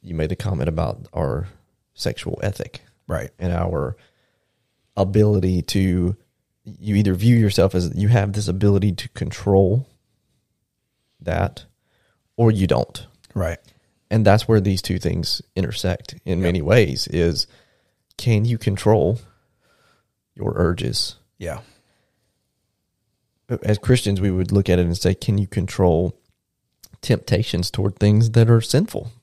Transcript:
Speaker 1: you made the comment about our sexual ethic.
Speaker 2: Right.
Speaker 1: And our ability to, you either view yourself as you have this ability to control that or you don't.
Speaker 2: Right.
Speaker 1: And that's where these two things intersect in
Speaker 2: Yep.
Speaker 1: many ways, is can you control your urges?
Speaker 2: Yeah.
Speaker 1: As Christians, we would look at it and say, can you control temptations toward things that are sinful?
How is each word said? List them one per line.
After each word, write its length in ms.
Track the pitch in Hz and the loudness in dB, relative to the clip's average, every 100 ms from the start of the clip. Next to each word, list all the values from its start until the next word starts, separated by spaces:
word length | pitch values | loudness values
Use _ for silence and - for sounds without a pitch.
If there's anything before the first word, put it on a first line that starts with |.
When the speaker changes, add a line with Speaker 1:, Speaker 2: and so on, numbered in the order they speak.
Speaker 1:
you 140 | 98 82 | -10 -4
made 140 | 78 | -4
the 60 | 90 | -4
comment 320 | 101 90 71 | -4 -2 -2
about 380 | 80 78 53 - | -2 -4 -6 -12
our 340 | - 73 64 92 - _ _ _ | -6 -4 -4 -8 -14 _ _ _
sexual 460 | _ - - - - | _ -8 -8 -10 -6
ethic. 400 | 101 104 - - _ _ - | -6 -6 -12 -14 _ _ -10
Speaker 2:
Right. 240 | 80 - _ | -8 -8 _
Speaker 1:
And 140 | 90 | -4
our 460 | 87 87 85 67 - _ _ _ _ _ _ _ _ _ - | -4 -4 -4 -6 -8 _ _ _ _ _ _ _ _ _ -4
ability 680 | 95 101 104 104 92 90 | 0 2 4 2 2 0
to, 520 | 82 98 95 90 87 101 _ _ _ _ | -2 0 2 2 0 -2 _ _ _ _
you 320 | - - 107 101 | -20 -14 -2 2
either 180 | 101 | 2
view 220 | 90 113 120 | 2 4 4
yourself 400 | 107 98 92 90 | 4 2 2 2
as 160 | 87 - | -2 -2
you 120 | 104 | 2
have 240 | 117 98 | 2 2
this 140 | 98 101 | -4 -4
ability 460 | 95 101 101 101 | 0 2 2 0
to 160 | 87 - | -2 -8
control 760 | - 78 - - 98 95 110 135 _ _ _ _ _ _ _ _ _ _ _ _ _ | -8 -10 -6 2 4 4 0 -4 _ _ _ _ _ _ _ _ _ _ _ _ _
that 440 | 87 85 - - - _ _ _ _ _ _ - | -6 -4 -4 -6 -20 _ _ _ _ _ _ 2
or 120 | 117 | 2
you 140 | 107 92 | 4 2
don't. 380 | 62 - - - _ _ | 0 -2 -8 -20 _ _
Speaker 2:
Right. 260 | - 85 85 _ _ _ _ _ | -6 -4 -6 _ _ _ _ _
Speaker 1:
And 160 | 110 104 | 2 6
that's 220 | 104 - | 4 4
where 140 | 110 | 2
these 200 | 98 95 | 2 -2
two 180 | - 92 | -2 -4
things 420 | 85 87 85 - - - | -4 -4 -4 -6 -8 -6
intersect 600 | 92 - 92 90 - - - | -6 -4 -4 -6 -8 -18 -6
in 140 | 87 | -2
Speaker 2:
Yep. 40 | |
Speaker 1:
many 180 | 90 87 | 0 -2
ways, 460 | 76 113 98 - - | 2 4 4 0 -4
is 380 | 82 85 73 - _ _ _ _ _ _ - | 0 0 0 -6 _ _ _ _ _ _ -8
can 280 | - 107 113 | 0 0 0
you 120 | 117 | -2
control 640 | - 98 - 110 80 117 - _ _ _ _ _ _ _ _ _ _ _ | -2 -2 2 2 2 -2 -6 _ _ _ _ _ _ _ _ _ _ _
your 180 | - - | -6 0
urges? 600 | 85 85 62 - - - _ _ | 0 0 -4 -4 -6 -10 _ _
Speaker 2:
Yeah. 220 | 87 78 - _ _ _ _ _ _ _ _ _ _ _ _ _ _ _ _ _ _ 120 | -12 -12 -16 _ _ _ _ _ _ _ _ _ _ _ _ _ _ _ _ _ _ -8
Speaker 1:
As 140 | - 104 | -2 -2
Christians, 420 | - 123 - 98 | 2 2 2 0
we 80 | 98 | 0
would 220 | 92 90 | 0 0
look 180 | 101 95 | 0 2
at 80 | 90 | 2
it 60 | 87 | 2
and 100 | 85 | 0
say, 180 | 92 87 | 0 -2
can 220 | - 101 | 0 -2
you 100 | 98 | 0
control 680 | - 87 - 92 82 90 - _ _ _ _ _ _ - _ | -4 -6 0 2 2 0 -6 _ _ _ _ _ _ -20 _
temptations 720 | - 120 - - 113 85 87 | -2 -2 0 -2 -2 -4 -4
toward 260 | - 101 101 | -4 -4 0
things 340 | 104 104 113 | 2 4 4
that 180 | 117 113 | 4 4
are 120 | 117 | 4
sinful? 500 | 113 135 214 - 117 - | 4 0 0 -6 -10 -18